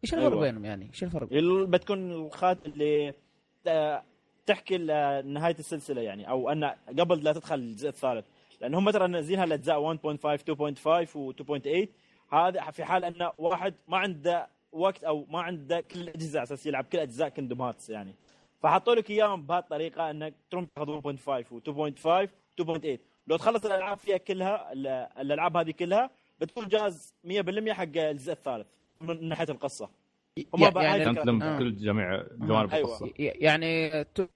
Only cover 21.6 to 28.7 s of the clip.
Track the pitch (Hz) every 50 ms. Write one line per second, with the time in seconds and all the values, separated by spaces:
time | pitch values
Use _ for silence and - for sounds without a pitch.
21.6 | - 151 147 143 151 147 139 - - 160 170 185 196 190 _ _ _ _ _ -
22.6 | 175 160 165 160 147 156 135 120 _ _ _ _ _ - 156 165 - 226 233 220
23.6 | 202 214 196 190 190 196 202 196 - 208 196 185 185 - 196 190 185 190 202 196
24.6 | - 76 - 135 135 135 131 127 120 - _ - 139 139 147 151 165 175 160 175
25.6 | 165 160 156 - 180 170 185 214 254 269 _ _ _ _ _ _ - - _ 247
26.6 | 220 190 196 214 214 202 175 156 - - _ _ _ 170 185 202 190 170 190 214
27.6 | 220 220 208 180 185 165 143 165 156 156 151 143 131 160 180 - _ 143 127 110
28.6 | 104 _